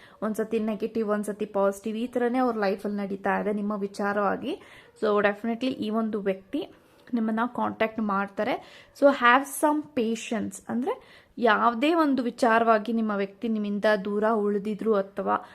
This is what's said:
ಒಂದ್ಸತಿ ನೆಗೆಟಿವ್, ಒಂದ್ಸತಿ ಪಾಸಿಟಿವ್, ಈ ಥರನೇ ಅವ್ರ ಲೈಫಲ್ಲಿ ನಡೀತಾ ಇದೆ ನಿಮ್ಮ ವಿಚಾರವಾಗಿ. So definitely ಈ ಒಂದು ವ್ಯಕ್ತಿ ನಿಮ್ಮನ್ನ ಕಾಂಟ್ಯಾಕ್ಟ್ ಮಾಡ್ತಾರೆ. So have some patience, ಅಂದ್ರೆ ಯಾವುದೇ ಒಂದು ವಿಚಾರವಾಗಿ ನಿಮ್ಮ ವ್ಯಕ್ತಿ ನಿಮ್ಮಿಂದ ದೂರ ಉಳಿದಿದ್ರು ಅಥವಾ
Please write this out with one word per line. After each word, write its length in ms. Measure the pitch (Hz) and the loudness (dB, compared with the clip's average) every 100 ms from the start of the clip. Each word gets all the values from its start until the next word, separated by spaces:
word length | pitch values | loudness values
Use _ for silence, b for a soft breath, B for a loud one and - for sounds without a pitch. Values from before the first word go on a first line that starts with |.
| B B | B B
ಒಂದ್ಸತಿ 360 | 220 214 220 226 | -6 -4 -2 -2
ನೆಗೆಟಿವ್, 500 | 220 208 220 226 208 | -2 -4 -4 -2 0
ಒಂದ್ಸತಿ 380 | 208 208 202 208 | -2 -2 -6 -4
ಪಾಸಿಟಿವ್, 500 | 196 196 196 226 220 | 0 0 0 -6 -6
ಈ 100 | 240 | -4
ಥರನೇ 320 | 247 240 254 | 0 0 2
ಅವ್ರ 180 | 254 226 | 0 2
ಲೈಫಲ್ಲಿ 400 | 196 190 208 202 | 0 -2 -4 -4
ನಡೀತಾ 420 | 196 190 196 190 | -6 -4 -2 0
ಇದೆ 140 | 190 | 0
ನಿಮ್ಮ 200 | 208 202 | -2 -2
ವಿಚಾರವಾಗಿ. 880 | 208 196 202 202 202 196 190 220 381 B B B - | -4 -6 -4 -2 0 0 0 -4 -8 B B B -4
So 60 | 214 | 0
definitely 540 | 208 202 202 233 233 254 | 2 2 0 -4 -2 -4
ಈ 220 | 254 214 | -4 -2
ಒಂದು 300 | 220 220 214 | -2 -2 -2
ವ್ಯಕ್ತಿ 480 | 196 190 - 294 - b b b - | -2 -4 -6 -8 -8 b b b -6
ನಿಮ್ಮನ್ನ 260 | 240 220 220 247 233 | -2 -2 -2 -2 -2
ಕಾಂಟ್ಯಾಕ್ಟ್ 440 | 214 196 220 220 | -4 0 -2 -2
ಮಾಡ್ತಾರೆ. 840 | 208 196 196 202 220 311 - - - - | -2 0 -2 -4 -4 -4 -8 -20 -16 4
So 60 | 277 | 4
have 400 | 277 240 254 277 - | 6 6 6 4 0
some 200 | 302 302 294 - | 0 0 -2 -2
patience, 680 | 226 226 - 220 196 - - | -2 -2 -4 -4 -4 -10 -6
ಅಂದ್ರೆ 560 | 226 294 523 - - _ - | -4 -4 -6 -10 -20 _ 0
ಯಾವುದೇ 560 | 226 202 226 226 294 | 2 4 2 2 2
ಒಂದು 280 | 339 302 262 | 2 2 2
ವಿಚಾರವಾಗಿ 720 | 240 - 233 226 226 220 214 | -2 0 2 4 4 2 2
ನಿಮ್ಮ 200 | 226 220 202 | -2 -2 -2
ವ್ಯಕ್ತಿ 320 | 196 196 233 | -4 -6 -4
ನಿಮ್ಮಿಂದ 360 | 220 208 202 214 214 | -4 -2 0 2 2
ದೂರ 240 | 208 208 220 | 0 0 2
ಉಳಿದಿದ್ರು 680 | 226 208 208 202 202 208 | 2 0 0 -2 -2 2
ಅಥವಾ 420 | 202 190 - 196 208 B | 2 0 -4 -2 -2 B